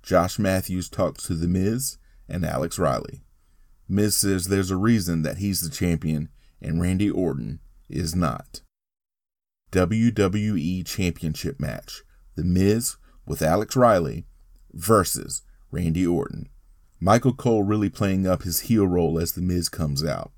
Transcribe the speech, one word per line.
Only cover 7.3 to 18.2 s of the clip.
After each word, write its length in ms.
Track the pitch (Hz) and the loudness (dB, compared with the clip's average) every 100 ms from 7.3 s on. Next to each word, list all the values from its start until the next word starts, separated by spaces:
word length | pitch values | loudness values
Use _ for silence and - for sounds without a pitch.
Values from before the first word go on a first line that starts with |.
| 69 55 65 - - _ | -2 -6 -10 -14 -20 _
is 260 | - 82 | -6 -4
not. 480 | 85 82 58 - - _ _ _ _ _ _ _ _ _ _ _ | 0 0 -2 -12 -20 _ _ _ _ _ _ _ _ _ _ _
W 400 | 92 90 110 117 | 0 2 4 2
W 460 | 107 95 104 107 101 | 4 2 2 0 -2
E 260 | 76 92 | -2 -4
Championship 760 | 85 - 90 80 80 73 - - | -6 -2 -2 -2 -6 -4 -8 -6
match. 400 | 73 52 - - _ _ - - | -6 -8 -12 -20 _ _ -16 -4
The 80 | |
Miz 540 | 85 90 98 110 117 - - - - | 0 4 4 2 0 -10 -20 -20 -10
with 160 | - | -2
Alex 360 | 78 90 110 135 | 2 2 0 4
Riley 480 | 123 98 78 80 - - _ - - | 6 6 2 -6 -12 -20 _ -20 -20
versus 680 | - 85 110 87 - - - - - _ | -10 2 4 4 -2 -8 -12 -14 -20 _
Randy 340 | 78 85 82 90 | -4 -2 0 2
Orton. 440 | 85 - - - - _ - _ _ | 0 -2 -10 -14 -18 _ -20 _ _
Michael 340 | 87 113 131 | 4 4 4
Cole 300 | - 123 113 | 0 2 2
really 260 | 101 107 101 | 2 2 0
playing 380 | - 101 95 | 0 0 2